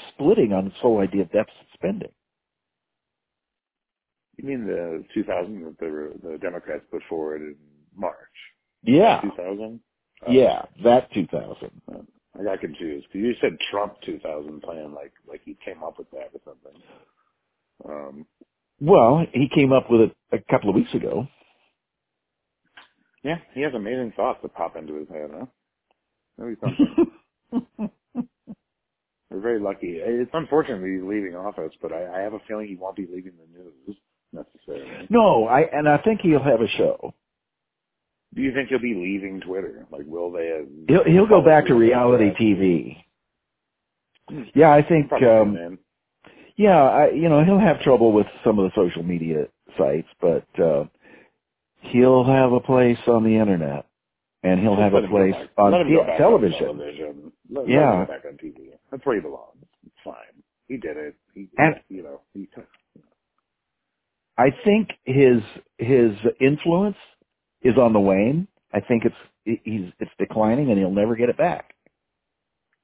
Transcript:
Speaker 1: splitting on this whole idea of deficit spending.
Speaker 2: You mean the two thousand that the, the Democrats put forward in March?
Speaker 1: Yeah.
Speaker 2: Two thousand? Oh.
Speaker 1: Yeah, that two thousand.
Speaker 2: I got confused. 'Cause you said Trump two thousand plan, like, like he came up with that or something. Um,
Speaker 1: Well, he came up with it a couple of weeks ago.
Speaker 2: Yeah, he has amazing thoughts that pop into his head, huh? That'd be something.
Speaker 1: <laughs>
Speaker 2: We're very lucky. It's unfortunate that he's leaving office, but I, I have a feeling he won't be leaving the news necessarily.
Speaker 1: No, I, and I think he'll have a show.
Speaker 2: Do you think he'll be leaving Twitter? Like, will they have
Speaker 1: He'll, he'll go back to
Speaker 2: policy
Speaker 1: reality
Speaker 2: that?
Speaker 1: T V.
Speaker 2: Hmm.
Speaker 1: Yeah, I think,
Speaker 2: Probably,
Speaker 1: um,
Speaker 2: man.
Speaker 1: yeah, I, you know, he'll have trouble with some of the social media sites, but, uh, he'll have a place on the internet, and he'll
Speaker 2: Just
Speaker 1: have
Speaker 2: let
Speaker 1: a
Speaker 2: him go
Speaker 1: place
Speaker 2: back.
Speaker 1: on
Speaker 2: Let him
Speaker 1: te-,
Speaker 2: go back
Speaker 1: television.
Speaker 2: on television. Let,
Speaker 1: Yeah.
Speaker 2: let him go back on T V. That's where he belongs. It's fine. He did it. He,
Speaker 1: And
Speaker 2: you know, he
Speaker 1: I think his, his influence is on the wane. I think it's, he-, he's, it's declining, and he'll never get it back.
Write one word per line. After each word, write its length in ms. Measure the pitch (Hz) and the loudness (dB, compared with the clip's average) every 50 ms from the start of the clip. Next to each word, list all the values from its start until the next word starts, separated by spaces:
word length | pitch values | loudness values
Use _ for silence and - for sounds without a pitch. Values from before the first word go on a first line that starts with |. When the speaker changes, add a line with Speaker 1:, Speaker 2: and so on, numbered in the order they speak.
| - - - | -8 -18 -10
Speaker 1:
splitting 400 | - 139 160 226 220 147 107 98 | -4 0 0 2 2 2 0 0
on 120 | 92 95 | -2 -4
this 120 | 98 - - | -6 -6 -4
whole 180 | - 123 113 104 | -2 0 0 0
idea 220 | 98 92 98 98 92 | 0 -2 -2 -4 -4
of 80 | - | -2
deficit 360 | - 104 98 - _ _ _ _ _ | -2 -4 -4 -4 _ _ _ _ _
spending. 360 | _ - 180 208 202 - - _ _ _ _ _ _ _ _ _ _ _ _ _ _ _ _ _ _ _ _ _ _ _ _ _ _ _ _ _ _ _ _ _ _ _ _ _ _ _ _ _ _ _ _ _ - | _ -8 -8 -8 -8 -10 -16 _ _ _ _ _ _ _ _ _ _ _ _ _ _ _ _ _ _ _ _ _ _ _ _ _ _ _ _ _ _ _ _ _ _ _ _ _ _ _ _ _ _ _ _ _ -18
Speaker 2:
You 80 | - | -12
mean 200 | 135 139 123 110 95 | -10 -10 -8 -8 -8
the 360 | 92 87 87 85 80 78 73 _ - | -8 -8 -8 -10 -10 -12 -14 _ -8
two 100 | 110 98 | -8 -6
thousand 400 | 104 95 90 87 98 110 98 82 | -6 -6 -6 -8 -8 -12 -16 -16
that 140 | 80 76 - | -18 -16 -14
the, 500 | 82 80 76 76 76 76 76 - - 82 | -12 -12 -10 -10 -12 -14 -16 -16 -16 -16
the 60 | 78 76 | -14 -12
Democrats 460 | - 90 85 87 - - 76 73 - _ | -12 -12 -12 -12 -12 -12 -12 -14 -12 _
put 120 | - 82 - - | -14 -14 -12 -10
forward 320 | 85 80 78 78 76 76 | -10 -10 -8 -8 -10 -12
in 140 | 76 76 73 73 76 73 73 73 73 _ _ | -14 -16 -18 _ _ _ _ _ _ _ _
March? 200 | 92 98 87 73 - - _ _ - - - _ _ _ _ _ _ - | -12 -12 -12 -12 -12 -20 _ _ -20 -20 -20 _ _ _ _ _ _ -2
Speaker 1:
Yeah. 380 | 113 127 160 208 226 - - | 2 2 4 4 4 2 0
Speaker 2:
Two 100 | - 101 - - | -2 -8 -10 -10
thousand? 440 | 87 92 101 104 110 110 117 113 _ _ _ _ _ _ _ _ - - | -10 -10 -10 -10 -12 -14 -16 -18 _ _ _ _ _ _ _ _ -4 2
Oh. 40 | |
Speaker 1:
Yeah, 340 | 123 127 127 92 58 - - - _ - 92 | 4 4 4 4 2 -2 -6 -12 _ -2 2
that 280 | 117 120 127 123 - - | 4 4 4 2 -2 -6
two 140 | 104 85 - | -6 -6 -6
thousand. 540 | - 73 53 - - - - - - - _ - | -6 -10 -10 -10 -16 -18 -18 -20 -20 -20 _ -20
Speaker 2:
I 540 | - - - _ _ _ _ _ _ - 98 | -20 -20 -20 _ _ _ _ _ _ -12 -8
got 180 | 104 98 90 | -8 -8 -8
confused. 460 | - 85 71 - 87 80 73 71 - _ | -10 -12 -14 -12 -12 -12 -12 -12 -14 _
'Cause 80 | - 95 | -10 -6
you 120 | 107 123 113 - | -4 -4 -4 -2
said 160 | - 117 85 - - - | -4 -4 -4 -6 -10 -8
Trump 240 | - 101 104 104 - _ - | -6 -6 -6 -6 -10 _ -14
two 140 | - 160 - | -14 -14 -12
thousand 420 | - 82 76 76 76 76 76 73 | -10 -12 -12 -12 -12 -14 -16 -18
plan, 320 | - - 85 80 76 73 73 | -16 -16 -16 -16 -16 -18 -18
like, 200 | 73 71 69 _ _ _ 71 | -20 -20 -20 _ _ _ -20
like 140 | 73 76 _ | -20 -20 _
he 120 | - - _ - | -20 -20 _ -10
came 180 | 104 92 80 78 | -10 -10 -10 -10
up 140 | 80 - - | -16 -16 -16
with 100 | - _ | -20 _
that 200 | - 67 65 65 - | -18 -18 -18 -18 -20
or 80 | - _ | -20 _
something. 380 | 76 69 _ _ 69 71 _ _ _ _ _ _ _ _ _ _ _ _ _ _ _ _ _ _ _ _ _ - | -20 -20 _ _ -20 _ _ _ _ _ _ _ _ _ _ _ _ _ _ _ _ _ _ _ _ _ _ -20
Um, 420 | - 76 73 71 69 69 73 78 _ _ _ _ _ _ _ _ _ _ - | -18 -18 -16 -16 -18 -18 -20 -20 _ _ _ _ _ _ _ _ _ _ -4
Speaker 1:
Well, 440 | 143 151 196 160 120 113 139 165 165 - - | 2 4 6 8 8 8 6 4 2 -2 -2
he 160 | 123 143 - - | -2 -2 0 0
came 200 | 170 139 131 131 | 2 2 4 2
up 120 | 127 123 - | 2 2 4
with 120 | 120 113 | 4 4
it 160 | 113 - - _ _ - | 4 4 0 _ _ -8
a 80 | - 110 - - | -8 -8 -4 -2
couple 180 | 131 127 - 101 | -2 -2 0 0
of 60 | 95 | 0
weeks 180 | 113 240 - - | 0 0 -2 -4
ago. 340 | 123 - - - 90 131 - _ _ _ _ _ _ _ _ _ _ _ _ _ _ _ _ _ _ _ _ _ _ _ _ _ _ _ _ _ - - _ _ _ _ _ _ _ - | -6 -6 -6 -6 -6 -8 -8 _ _ _ _ _ _ _ _ _ _ _ _ _ _ _ _ _ _ _ _ _ _ _ _ _ _ _ _ _ -20 -20 _ _ _ _ _ _ _ -10
Speaker 2:
Yeah, 140 | 135 165 170 - _ - | -8 -8 -8 -10 _ -10
he 80 | 127 | -8
has 120 | 143 151 127 | -6 -6 -6
amazing 380 | 113 98 104 127 127 123 110 - | -6 -8 -6 -6 -6 -8 -8 -6
thoughts 240 | - 104 127 113 - - | -4 -4 -4 -4 -6 -10
that 100 | - - | -14 -10
pop 220 | - 85 85 - 82 | -8 -8 -8 -10 -12
into 180 | 78 76 76 | -16 -14 -14
his 140 | 76 76 73 | -14 -14 -14
head, 200 | 87 78 76 73 76 | -14 -14 -14 -14 -14
huh? 120 | 82 123 - _ _ _ _ _ _ _ _ _ _ _ _ _ _ _ _ _ - | -16 -18 -18 _ _ _ _ _ _ _ _ _ _ _ _ _ _ _ _ _ -18
That'd 180 | 113 120 110 | -16 -14 -12
be 60 | - | -8
something. 340 | - 131 131 - 285 - - - 349 - - _ _ _ _ _ _ _ | -8 -6 -2 0 0 0 2 0 -2 -2 -2 _ _ _ _ _ _ _
Speaker 1:
<laughs> 380 | - 247 247 _ _ - 214 - _ _ _ _ - 247 247 - _ _ _ - 220 _ _ _ _ _ _ _ _ _ _ _ _ _ _ _ | -10 -10 -10 _ _ -12 -12 -12 _ _ _ _ -12 -12 -12 -12 _ _ _ -20 -20 _ _ _ _ _ _ _ _ _ _ _ _ _ _ _
Speaker 2:
We're 100 | 90 95 | -14 -8
very 180 | 104 120 120 107 | -6 -4 -4 -4
lucky. 380 | 101 98 98 - - 87 87 80 | -4 -6 -8 -8 -10 -12 -12 -10
It's 320 | 82 113 120 120 127 117 - | -8 -6 -4 -4 -6 -6 -6
unfortunate 480 | 165 151 - 139 156 151 143 120 95 | -8 -6 -2 -2 -2 -2 -2 -6 -8
that 60 | 92 95 | -8 -8
he's 160 | 95 95 92 95 | -8 -8 -8 -6
leaving 260 | 104 107 98 92 85 | -6 -6 -6 -8 -10
office, 380 | 87 95 104 95 - 80 78 - _ | -12 -12 -12 -10 -10 -12 -12 -12 _
but 100 | - 80 80 | -14 -10 -10
I, 260 | 82 90 90 87 95 | -10 -10 -10 -10 -8
I 20 | |
have 120 | 98 107 110 | -8 -8 -10
a 60 | 101 - - | -12 -14 -12
feeling 200 | 107 107 107 104 | -12 -12 -12 -12
he 80 | 95 | -14
won't 200 | 90 92 95 95 | -14 -14 -14 -12
be 120 | 104 95 85 | -12 -12 -12
leaving 220 | 90 92 90 92 90 85 | -12 -16 -16 -18 -20 _
the 100 | 82 82 85 87 | _ _ _ -20
news 380 | 90 85 73 67 67 92 104 _ _ _ _ _ _ _ - | -20 -20 -20 _ _ -20 -20 _ _ _ _ _ _ _ -20
necessarily. 760 | 80 73 _ _ _ _ - 71 71 135 127 - - - - | -20 -20 _ _ _ _ -16 -16 -14 -14 -16 -18 -16 -6 0
Speaker 1:
No, 360 | 202 240 220 190 147 120 110 113 | 2 4 4 4 4 2 2 2
I, 140 | 123 139 160 - | 2 2 2 2
and 180 | - 147 151 151 | -2 -2 2 2
I 80 | 147 143 | 2 2
think 220 | - 220 220 202 | 2 0 -2 0
he'll 220 | - 175 151 139 127 | 2 2 2 2 2
have 180 | 147 143 117 | 2 2 2
a 60 | 117 101 - - | 2 0 -2 0
show. 360 | 98 71 60 - - - - _ _ _ _ _ _ _ _ _ _ _ _ _ _ _ _ _ _ _ _ _ _ _ - | 0 -2 -2 -4 -8 -16 -18 _ _ _ _ _ _ _ _ _ _ _ _ _ _ _ _ _ _ _ _ _ _ _ -8
Speaker 2:
Do 60 | 117 | -6
you 120 | 131 135 120 | -6 -4 -4
think 160 | 135 131 120 | -4 -4 -2
he'll 100 | 131 123 | -4 -4
be 140 | 113 123 113 | -2 -4 -6
leaving 460 | 92 87 95 101 98 95 98 95 92 | -6 -6 -6 -6 -6 -8 -8 -12 -12
Twitter? 460 | 90 90 92 95 92 76 - - - - | -10 -10 -8 -8 -8 -10 -12 -16 -20 -20
Like, 120 | 78 71 71 | -18 -18 -16
will 260 | 76 80 85 87 87 | -12 -10 -8 -8 -8
they 160 | 87 87 82 82 | -6 -6 -6 -6
have 200 | 82 78 73 69 71 78 80 - | -6 -8 -10 -12 -16 -8 0 2
Speaker 1:
He'll, 160 | 139 190 - | 2 4 4
he'll 220 | 170 165 185 202 214 | 4 4 4 6 6
go 140 | 214 180 151 | 6 6 8
back 240 | 165 156 151 143 - | 8 6 6 6 4
to 60 | 135 | 4
Speaker 2:
policy 160 | 117 113 113 | 4 4 4
Speaker 1:
reality 400 | 123 123 123 123 123 117 110 101 | 4 4 4 4 4 4 4 2
Speaker 2:
that? 80 | 90 - | 0 0
Speaker 1:
T 160 | 113 107 98 | 0 0 2
V. 440 | 90 95 92 87 78 58 60 - - _ _ _ _ _ _ _ _ _ _ _ _ _ _ _ _ _ _ _ _ _ _ _ _ _ - | 2 2 0 0 0 -2 -6 -14 -20 _ _ _ _ _ _ _ _ _ _ _ _ _ _ _ _ _ _ _ _ _ _ _ _ _ -18
Speaker 2:
Hmm. 140 | - 151 117 - - | -16 -14 -12 -2 4
Speaker 1:
Yeah, 160 | 135 156 160 | 6 8 8
I 120 | 147 147 147 - | 8 6 6 4
think, 220 | 170 156 143 - | 2 2 2 0
Speaker 2:
Probably, 180 | 147 120 135 117 | 0 2 4 6
Speaker 1:
um, 240 | 113 110 107 104 101 | 6 6 6 2 0
Speaker 2:
man. 260 | 85 85 85 92 - _ _ _ _ _ _ _ _ _ _ _ _ _ _ _ - | -4 -8 -12 -14 -18 _ _ _ _ _ _ _ _ _ _ _ _ _ _ _ 2
Speaker 1:
yeah, 240 | 202 208 180 160 139 | 4 6 6 8 6
I, 280 | 127 101 131 151 - | 6 6 4 4 2
you 180 | - 139 165 170 | 2 2 2 4
know, 140 | 151 147 156 | 4 4 4
he'll 160 | 180 202 190 | 4 4 4
have 220 | 220 175 147 127 | 4 2 2 2
trouble 320 | - 151 131 110 117 113 104 | 2 2 4 6 6 4 4
with 140 | 107 101 - - - - | 4 2 0 -4 -4 0
some 140 | 120 107 104 | 0 2 2
of 120 | 95 92 | 0 0
the 40 | - | 0
social 280 | 110 92 87 - 85 85 | 0 0 0 -2 -4 -6
media 440 | 87 90 85 80 82 80 76 71 - _ _ _ _ - - | -6 -4 -4 -4 -4 -4 -4 -6 -6 _ _ _ _ -4 -2
sites, 300 | 82 67 71 80 - _ _ - | -2 0 0 -2 -6 _ _ -4
but, 260 | - 87 80 69 - _ - - 87 | -2 0 0 0 -4 _ -4 -2 0
uh, 220 | 82 76 71 73 - _ _ _ _ _ - _ _ _ _ _ _ _ _ _ _ _ _ - - | 0 0 0 -4 -6 _ _ _ _ _ -20 _ _ _ _ _ _ _ _ _ _ _ _ -12 -4
he'll 340 | - 123 123 131 131 127 123 | 2 4 6 6 6 6 4
have 260 | 131 135 135 131 123 120 | 4 4 4 4 4 2
a 60 | 123 | 0
place 380 | - - 131 127 127 120 120 113 - 120 | 0 2 2 4 4 2 2 0 0 0
on 160 | 117 113 110 | 2 2 2
the 140 | 110 110 110 | 2 2 2
internet, 500 | 110 104 95 87 76 71 69 71 - _ _ _ _ _ _ _ _ _ _ _ - | 2 2 0 0 -2 -4 -6 -8 -10 _ _ _ _ _ _ _ _ _ _ _ -2
and 160 | 92 92 92 | 0 0 2
he'll 140 | 101 113 101 | 2 2 2
Speaker 2:
Just 80 | 101 107 | 2 2
Speaker 1:
have 100 | 101 98 | 2 2
Speaker 2:
let 100 | 101 107 | 2 0
Speaker 1:
a 40 | 92 | 2
Speaker 2:
him 40 | |
go 60 | 104 101 | 0 2
Speaker 1:
place 180 | 95 95 95 - | 2 2 0 -4
Speaker 2:
back. 120 | - - - - | -8 -6 0 2
Speaker 1:
on 140 | 101 101 | 4 4
Speaker 2:
Let 100 | - 180 | 4 4
him 60 | 170 139 | 2 2
Speaker 1:
te-, 60 | 156 | 2
Speaker 2:
go 100 | 165 - - | 2 2 2
back 100 | - - | 0 2
Speaker 1:
television. 500 | 147 202 233 202 110 90 80 78 73 65 | 4 4 4 4 2 0 -2 -2 -6 -6
Speaker 2:
on 80 | 71 73 | -8 -8
television. 560 | 73 73 76 - 160 73 71 71 - - - _ _ - | -12 -14 -12 -12 -14 -14 -14 -16 -20 -20 -20 _ _ -14
Let, 200 | - 139 127 - | -12 -10 -4 0
Speaker 1:
Yeah. 60 | 123 | 2
Speaker 2:
let 140 | 151 151 131 104 | 2 2 2 2
him 140 | 90 92 - | 0 -2 -4
go 60 | - | -8
back 120 | - - | -14 -16
on 120 | 71 71 71 | -18 -20 -18
T 100 | 80 78 | -20 -20
V. 200 | - - - - 71 _ _ _ | -20 -20 -20 -20 -20 _ _ _
That's 140 | 139 131 - | -16 -10 -6
where 100 | 135 117 98 | -4 -4 -4
he 40 | |
belongs. 440 | 78 73 69 62 57 - _ _ _ _ _ _ _ | -4 -8 -14 -18 -20 -20 _ _ _ _ _ _ _
It's 100 | _ _ _ - | _ _ _ -20
fine. 400 | - 67 57 57 _ _ _ _ _ _ _ _ - | -20 -20 -20 -20 _ _ _ _ _ _ _ _ -14
He 100 | 131 123 | -14 -12
did 200 | - - - 151 | -12 -12 -12 -12
it. 180 | 151 147 - _ _ _ _ | -14 -16 -18 _ _ _ _
He, 160 | - 101 92 _ - | -20 -20 -10 _ 0
Speaker 1:
And 180 | 147 160 151 - _ - | 0 0 0 -2 _ -18
Speaker 2:
you 140 | 95 92 82 | -18 -18 -16
know, 180 | 76 71 - _ _ - | -16 -20 -20 _ _ -18
he 160 | 101 95 - _ - 90 _ _ _ _ _ _ _ _ _ _ _ _ _ _ _ _ _ _ _ _ _ _ _ _ _ _ _ _ _ _ _ _ _ _ - | -18 -18 -18 _ -20 -20 _ _ _ _ _ _ _ _ _ _ _ _ _ _ _ _ _ _ _ _ _ _ _ _ _ _ _ _ _ _ _ _ _ _ 0
Speaker 1:
I 120 | 123 139 135 - - | 2 2 0 0 0
think 240 | 214 202 220 208 - - _ - | 0 2 2 0 -2 -8 _ -8
his, 360 | - 131 139 139 127 123 117 104 - - - - _ _ - | -2 2 4 6 6 6 4 0 -4 -14 -20 -20 _ _ -8
his 340 | 120 113 135 127 120 113 101 101 107 117 - - | -2 2 2 4 4 2 0 0 -2 -4 -2 2
influence 560 | 131 135 147 147 - 170 170 180 202 208 196 - - _ _ _ _ _ _ _ _ _ _ _ | 2 0 0 0 -2 0 0 0 0 -2 -4 -8 -14 _ _ _ _ _ _ _ _ _ _ _
is 160 | - 127 110 127 | 0 0 2 4
on 160 | 123 117 110 | 4 4 4
the 60 | 104 | 2
wane. 480 | 98 98 95 95 104 120 143 165 190 - _ _ _ _ - | 2 2 2 2 2 0 0 -2 -4 -8 _ _ _ _ -8
I 60 | 101 | -6
think 240 | - - 123 113 113 | -4 -2 -2 0 -2
it's, 100 | 117 - - - _ _ _ - | -2 -4 -6 -20 _ _ _ -8
he-, 160 | 107 117 - - | -8 -8 -6 -6
he's, 300 | 110 107 107 90 90 - - | -8 -8 -8 -8 -10 -12 -14
it's 120 | 110 - _ - | -14 -12 _ -8
declining, 520 | 95 - - 110 107 107 117 139 147 131 | -8 -6 -2 0 0 2 2 0 0 0
and 80 | 107 98 | 0 0
he'll 120 | 98 92 | 0 0
never 240 | 98 101 104 113 117 | 0 0 0 0 0
get 140 | 110 120 120 | 0 0 -2
it 80 | 117 - | 0 0
back. 380 | 151 175 73 - - _ _ _ _ _ _ _ _ _ _ _ _ _ _ _ _ _ _ _ _ _ _ _ | 0 -2 -2 -6 -10 _ _ _ _ _ _ _ _ _ _ _ _ _ _ _ _ _ _ _ _ _ _ _